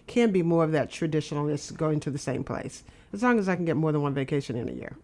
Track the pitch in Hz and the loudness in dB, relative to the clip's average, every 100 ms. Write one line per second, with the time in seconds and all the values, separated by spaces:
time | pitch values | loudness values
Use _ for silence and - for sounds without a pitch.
0 | - 247 233 190 165 165 156 156 123 - | -2 2 4 4 4 4 4 2 0 -2
1 | 165 156 151 147 147 147 - - 156 151 | -2 -2 -2 -2 -2 -2 -6 -2 0 0
2 | 147 139 - 127 - - - - - - | -2 -6 -4 -4 -4 -6 -8 -12 -20 -20
3 | - 202 247 233 190 180 165 147 156 151 | -12 0 2 4 2 0 0 2 2 2
4 | 143 139 131 147 135 120 - 123 - - | 0 0 0 -2 -2 -4 -4 -8 -10 -4